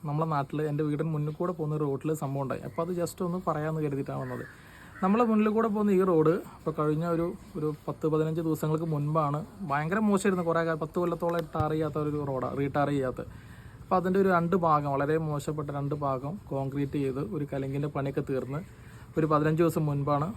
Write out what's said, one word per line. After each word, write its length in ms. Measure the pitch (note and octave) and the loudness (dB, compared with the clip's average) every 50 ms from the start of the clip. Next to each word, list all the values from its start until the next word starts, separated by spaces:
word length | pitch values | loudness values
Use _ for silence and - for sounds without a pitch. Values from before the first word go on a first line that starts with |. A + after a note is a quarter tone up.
| - | -4
നമ്മളെ 200 | D3+ C#3+ D3+ E3 E3 D#3 | -2 -2 0 0 0 0
നാട്ടിൽ 260 | C#3+ C3+ - - D3 D3+ D3+ | 0 -2 -2 -2 -2 -2 0
എൻ്റെ 140 | D3 D3 D#3 | 0 0 0
വീടിന് 240 | D3+ D3 D3+ D#3 D#3+ D#3+ | 0 0 0 0 -2 0
മുന്നിൽ 200 | D3+ D3 D3+ D3+ | -2 -2 -4 -2
കൂടെ 160 | - F3 F3+ F3+ | -2 -2 -4 -2
പോകുന്ന 180 | E3 D#3 D3 D#3 | -2 -2 -2 0
ഒരു 80 | D3+ D3+ C#3 | 0 0 0
റോഡിൽ 220 | C3+ C3+ - D#3 D#3+ D3+ D3+ | -2 -2 -2 -2 -2 -2 -2
സംഭവം 180 | C#3 C#3 C#3 C#3 | -4 -2 -2 -2
ഉണ്ടായി. 160 | B2+ B2+ - - | -2 -4 -6 -6
അപ്പോൾ 140 | - - - E3 | -8 -4 -4 -4
അത് 60 | E3+ F#3 | -2 -2
just 240 | F3 E3+ E3 - - F#3+ | -2 -2 -4 -4 -4 -4
ഒന്ന് 120 | F3 E3+ F#3 F#3 | -2 -2 -2 -2
പറയാമെന്ന് 380 | F3+ D#3 D3+ D3+ D#3 D#3 D#3+ D3+ | -2 -2 -2 -2 -2 -2 0 -2
കരുതിയിട്ടാണ് 340 | D3 C#3 C3+ C#3 C#3 C#3 C#3 C3+ | -2 -2 -2 -4 -4 -4 -6 -6
വന്നത്. 200 | B2+ B2 A#2+ A#2+ - - - - - - - - - - - F#3 | -6 -6 -8 -8 -10 -14 -20 -20 -20 -20 -20 -20 -18 -6 -2 2
നമ്മളെ 220 | F#3 G#3 A#3 B3 A3 | 4 4 4 4 4
മുന്നിൽ 200 | A3 G#3+ G#3+ A3 G#3 | 4 4 4 4 4
കൂടെ 120 | A3 A3+ A3+ G3+ | 2 2 2 2
പോകുന്ന 180 | G#3+ G#3 G#3 G3 F#3 | 2 2 4 4 4
ഈ 20 | F#3+ F#3 | 6 6
റോഡ് 220 | F3 D#3+ D#3 D#3 E3 - - - - | 6 6 6 6 4 2 -2 -8 -18
ഇപ്പോൾ 180 | - - D#3+ D3+ D#3+ | -8 -6 -6 -2 0
കഴിഞ്ഞ 260 | D3+ D3+ D#3 D3+ E3+ F3 E3+ | 0 0 0 0 0 0 0
ഒരു, 120 | E3 E3+ F3 - - - - - F3 | 0 0 -2 -4 -8 -14 -12 -8 -4
ഒരു 100 | D3+ D3+ D3+ D3+ - | -4 -4 -4 -4 -8
പത്ത് 260 | - D3 - - D#3 D#3 | -10 -8 -2 0 0 2
പതിനഞ്ച് 260 | D#3 D#3 D#3 D#3+ E3+ E3 | 2 2 0 0 -2 0
ദിവസങ്ങൾക്ക് 420 | D#3+ D#3 D3+ - D#3 D#3 D#3 E3 E3 D#3 | 0 0 0 0 0 0 0 0 -2 -2
മുൻപാണ് 460 | D3 C#3+ D3 D3+ D#3+ D3+ C#3+ C#3+ D3+ - - - - G3+ D3+ | -2 0 0 2 2 2 2 0 -2 -4 -8 -12 -10 -4 -2
ഭയങ്കര 300 | C#3 D3 D3+ D#3+ F#3+ G#3 A3 G#3 | -2 0 0 0 0 2 4 4
മോശമായിരുന്നു. 360 | G3+ F#3+ - G#3 F#3 F3+ F3 E3 | 4 4 4 2 2 2 2 2
കുറേ 140 | E3 E3 E3 | 2 2 2
കാലം, 140 | E3 E3 D#3 D#3+ | 2 0 -2 -4
പത്ത് 140 | D3+ - F3+ F3 | -2 0 0 0
കൊല്ലത്തോളം 440 | F3 E3+ E3 F3 E3+ E3+ E3+ E3 D3 - | 0 0 0 0 0 0 0 -2 -4 -4
ടാർ 160 | D#3+ D#3 D#3 D#3 | -2 -2 0 0
ചെയ്യാത്ത 220 | D#3 D#3+ D3+ D3 D#3 D3+ D3+ | 0 -2 -2 -2 -2 -2 -2
ഒരു 100 | D3 D3+ C#3+ C#3 | -2 -4 -4 -4
റോഡാണ്, 220 | C3+ C3 B2+ B2+ - C3+ | -4 -2 -4 -4 -2 -2
റീടാർ 300 | C#3 C#3 C3+ D3 C#3+ C#3 C#3+ | -2 -2 0 0 0 2 0
ചെയ്യാത്ത. 260 | C#3 C3 B2+ B2 - - - - - - - - - - - - - - | 0 -2 -2 -4 -6 -10 -12 -14 -18 -18 -18 -18 -18 -18 -18 -18 -18 -4
അപ്പോൾ 140 | - F#3 F#3 | 0 0 0
അതിൻ്റെ 200 | E3+ F#3 F#3 G3 G3 | 2 2 2 4 4
ഒരു 60 | F#3+ F#3 | 6 4
രണ്ട് 220 | E3+ E3+ E3+ F#3 F#3+ E3+ | 4 4 4 2 2 4
ഭാഗം, 220 | E3 D3+ D3 D3 C#3+ C#3 | 4 4 4 4 2 0
വളരെ 200 | C3+ C#3+ C#3+ D#3 D#3+ D#3+ D#3 | 0 2 2 2 0 2 0
മോശപ്പെട്ട 400 | D3+ C#3+ C#3+ - D#3 D3+ D3 D3 C#3+ C#3+ | -2 -2 -2 -4 -4 -4 -4 -4 -4 -4
രണ്ട് 160 | C#3+ C#3+ D3+ C#3+ C#3+ | -2 -2 -2 -2 0
ഭാഗം 300 | C#3 C3+ B2+ C3 C#3+ F3+ G#3 - - | -2 -2 -2 -4 -6 -8 -8 -8 -6
കോൺക്രീറ്റ് 480 | - C3+ C3+ C3+ C3 C#3+ C#3+ C3+ - D3 C#3 | -4 -4 -4 -2 -2 -2 -2 -2 -2 -2 -2
ചെയ്ത് 180 | C3+ B2+ C3+ D3 A3 G3+ | 0 -2 -2 -4 -4 -4
ഒരു 100 | D3+ D3 C#3 - | -4 -4 -4 -4
കലുങ്കിൻ്റെ 380 | C#3 C3+ C3+ C3+ C#3 D3 D3 D3 | -4 -4 -4 -2 -2 -4 -2 -4
പണിയൊക്കെ 280 | D3+ C3+ C#3 C#3 D3+ C#3+ - C#3 | -4 -4 -2 -2 -4 -2 -2 -2
തീർന്ന് 280 | C3 B2 B2 C3+ D3 G3 - - - - - - - - - - | -2 -2 -4 -6 -8 -8 -10 -16 -20 -20 -20 -18 -18 -18 -4 0
ഒരു 80 | D#3+ D#3 D3+ | 0 4 4
പതിനഞ്ച് 300 | D#3 D3 D3+ D3+ D#3+ D#3+ F3 | 4 4 6 4 4 6 4
ദിവസം 200 | E3 E3 E3+ D#3 D3 | 4 4 2 0 2
മുൻപാണ് 400 | C#3+ C#3+ C#3 D3 D3 C#3+ D3 F#3 A3+ | 0 0 2 2 2 2 2 -2 -4